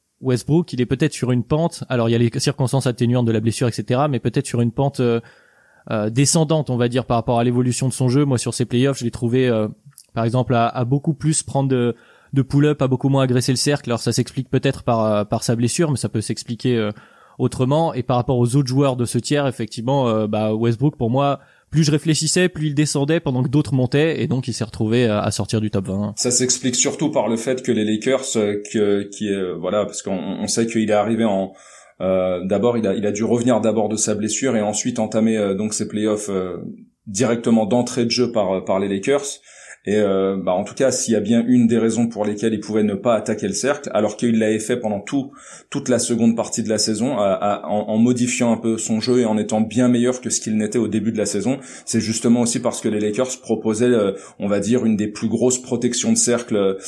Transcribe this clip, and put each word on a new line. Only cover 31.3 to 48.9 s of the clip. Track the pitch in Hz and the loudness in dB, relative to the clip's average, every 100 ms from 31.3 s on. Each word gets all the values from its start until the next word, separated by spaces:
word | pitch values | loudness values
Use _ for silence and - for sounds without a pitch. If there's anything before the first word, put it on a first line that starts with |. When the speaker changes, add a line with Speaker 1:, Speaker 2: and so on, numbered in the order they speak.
| 95 98 - - - - - | 0 -2 -8 -20 -20 -20 -6
Speaker 2:
euh, | 95 95 92 90 95 | 0 2 0 -2 -2
d'abord, | 101 120 120 | 0 2 2
il | 101 | 0
a, | |
il | 98 104 | -2 -2
a | |
dû | 101 | -2
revenir | 110 117 120 110 | 0 0 2 2
d'abord | 110 110 107 | 2 0 -2
de | 107 | -2
sa | - | -2
blessure | 104 107 - 135 | -2 -4 -2 -2
et | 113 | 0
ensuite | 104 104 127 117 | -2 -2 -4 -4
entamer, | 107 117 113 110 | -2 2 2 2
euh, | 101 95 | 0 0
donc | 107 | -2
ses | - 104 | -4 -6
playoffs, | 107 107 104 - | -2 0 0 -2
euh, | 95 90 87 - - - _ - | -4 -4 -8 -10 -14 -20 _ -10
directement | 101 120 117 123 113 104 | -2 0 2 4 2 4
d'entrée | 120 120 - | 2 0 -2
de | 123 | -2
jeu | 123 120 | 0 0
par, | 110 95 92 | 0 0 -2
par | - 95 | -2 -2
les | 101 | 0
Lakers. | 98 131 143 139 - - - - - 95 | -2 0 0 -2 -12 -18 -20 -20 -12 -2
Et, | 107 | 2
euh, | 101 95 95 95 | 2 2 0 0
bah, | 92 | -2
en | 92 | -2
tout | 101 | -2
cas, | - 131 | 0 0
s'il | 120 - | 0 0
y | 107 | 0
a | |
bien | 101 117 120 | 2 2 4
une | 123 113 | 4 6
des | 113 | 4
raisons | 113 110 113 | 2 2 -2
pour | 104 | 0
lesquelles | 104 104 113 | -4 0 -2
il | 107 | -2
pouvait | - 107 | -2 0
ne | 104 | 0
pas | 95 120 107 | 0 2 2
attaquer | - 107 101 | 0 -4 -4
le | |
cercle, | 95 131 143 - | -2 -2 -2 -2
alors | 104 104 - | 0 0 0
qu'il | 120 113 | 0 2
l'avait | 107 107 | 2 0
fait | - 120 | -2 -4
pendant | 110 101 | -2 -6
tout, | - 139 123 - - - - | -4 -4 -4 -12 -20 -20 -10
toute | 139 135 | -8 0
la | 117 | 0
seconde | - 113 117 | 0 2 4
partie | 113 104 - | 2 -2 -4
de | 104 | -2
la | 107 | 0
saison, | - 104 127 113 | 0 -2 -2 0
à, | 101 | 0
à, | 95 104 101 78 | 2 0 -2 -2
en, | 104 104 | -4 0
en | 110 | 2
modifiant | 120 117 120 - 120 | 4 4 0 0 0
un | 113 | 2
peu | 117 110 | 0 -2
son | - | -2